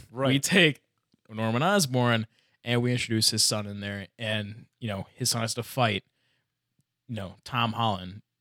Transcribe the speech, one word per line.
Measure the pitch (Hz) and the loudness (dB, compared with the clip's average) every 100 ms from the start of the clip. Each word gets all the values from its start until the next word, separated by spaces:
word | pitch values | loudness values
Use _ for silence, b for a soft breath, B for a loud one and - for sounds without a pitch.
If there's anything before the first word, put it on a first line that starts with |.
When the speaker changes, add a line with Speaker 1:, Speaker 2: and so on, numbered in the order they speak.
| - | -6
Speaker 1:
we | 113 | -4
Speaker 2:
Right. | 131 135 | 0 0
Speaker 1:
take | - 190 165 139 _ _ _ _ - | 2 4 4 4 _ _ _ _ -14
Norman | 110 110 117 | -4 -2 2
Osborn | 165 202 143 123 123 117 110 _ _ _ | 2 2 2 2 4 4 0 _ _ _
and | - 120 | -2 0
we | 120 | 2
introduce | 123 117 110 110 | 0 0 2 2
his | 110 | 2
son | - 107 104 | 2 0 -4
in | 101 | -8
there, | 101 101 98 - | -8 -8 -10 -8
and, | 110 107 104 107 - _ | -4 -4 -6 -12 -20 _
you | 117 | -8
know, | 98 - | -6 -8
his | - 123 | -6 -4
son | 120 | -2
has | 113 | -4
to | - | -6
fight, | 117 - 120 98 - _ _ _ _ _ _ _ _ _ - | -6 0 0 0 -6 _ _ _ _ _ _ _ _ _ -12
you | 113 | -10
know, | 95 - | -10 -14
Tom | - 120 117 | -6 0 0
Holland, | 113 117 95 90 101 - _ | 2 0 0 -6 -16 -20 _